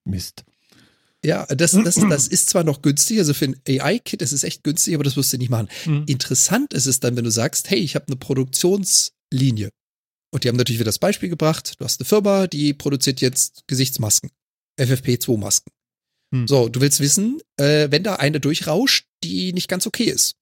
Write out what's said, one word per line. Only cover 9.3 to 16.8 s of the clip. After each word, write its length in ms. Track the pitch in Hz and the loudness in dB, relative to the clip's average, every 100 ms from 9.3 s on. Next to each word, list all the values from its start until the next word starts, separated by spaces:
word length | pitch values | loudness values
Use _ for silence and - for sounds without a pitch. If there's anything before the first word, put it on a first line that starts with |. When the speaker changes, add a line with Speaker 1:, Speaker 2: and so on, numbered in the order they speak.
| 131 135 110 101 - _ _ _ _ _ | 0 2 0 -4 -10 _ _ _ _ _
Speaker 2:
Und 100 | 131 | -4
die 60 | 123 | 0
haben 60 | 123 | 2
natürlich 240 | 123 113 | 0 0
wieder 100 | 107 | -2
das 100 | - | 0
Beispiel 300 | 185 214 185 | 0 0 -4
gebracht, 460 | 165 156 160 - - | 0 0 0 -6 -8
du 80 | 131 | -6
hast 140 | - | -4
eine 60 | 123 | 2
Firma, 420 | 214 202 196 185 | 2 4 2 0
die 260 | 147 147 | 0 -2
produziert 480 | 143 147 139 - 131 | -2 -2 0 0 0
jetzt 460 | 127 - - - - | 0 0 -4 -4 -6
Gesichtsmasken, 640 | 127 131 - 107 - - _ _ _ _ - | -2 -2 0 0 0 -2 _ _ _ _ -2
F 120 | 127 | 0
F 140 | 131 | 0
P 160 | - 123 | 0 -2
zwei 180 | - 110 | 0 -2
Masken. 340 | 101 - - _ _ _ _ _ - | 0 -2 -2 _ _ _ _ _ -6
Speaker 1:
Hm. 140 | 127 120 | -2 2
Speaker 2:
So, 220 | 139 113 | 2 2
du 120 | 123 | 2